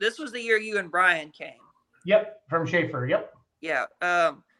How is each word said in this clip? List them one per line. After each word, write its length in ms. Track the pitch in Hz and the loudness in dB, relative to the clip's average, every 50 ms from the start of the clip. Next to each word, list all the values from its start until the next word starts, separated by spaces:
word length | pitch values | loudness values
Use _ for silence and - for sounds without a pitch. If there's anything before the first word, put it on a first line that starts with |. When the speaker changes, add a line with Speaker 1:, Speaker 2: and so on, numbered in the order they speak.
Speaker 1:
this 180 | 196 226 226 - | -4 -4 -4 -4
was 140 | 311 254 220 | -8 -10 -8
the 80 | 247 | -6
year 180 | 233 233 226 214 | -2 0 0 0
you 200 | 214 220 214 202 | 0 -2 -4 -4
and 120 | 185 165 | -4 -2
Brian 400 | 151 175 185 180 175 160 151 151 | 0 2 4 4 4 2 -2 -10
came. 300 | - - 156 - 127 120 _ _ _ _ _ _ _ _ - | -14 -16 -16 -16 -18 _ _ _ _ _ _ _ _ _ 0
Speaker 2:
Yep, 380 | 170 202 214 208 - - - _ - | 2 4 4 2 0 -10 -16 _ -4
from 180 | 151 165 165 | -2 -2 -2
Schaefer, 400 | - 170 175 156 - - 131 123 | 0 0 0 0 0 -2 -4 -2
yep. 260 | 131 175 214 - - - _ _ _ _ _ | 0 0 0 -2 -4 -16 _ _ _ _ _
Speaker 1:
Yeah, 240 | - 160 156 131 120 - _ - | -6 -4 -2 -2 -4 -4 _ -4
um, 420 | 175 175 175 175 170 160 143 110 _ _ _ _ | -2 0 2 4 2 2 0 -4 _ _ _ _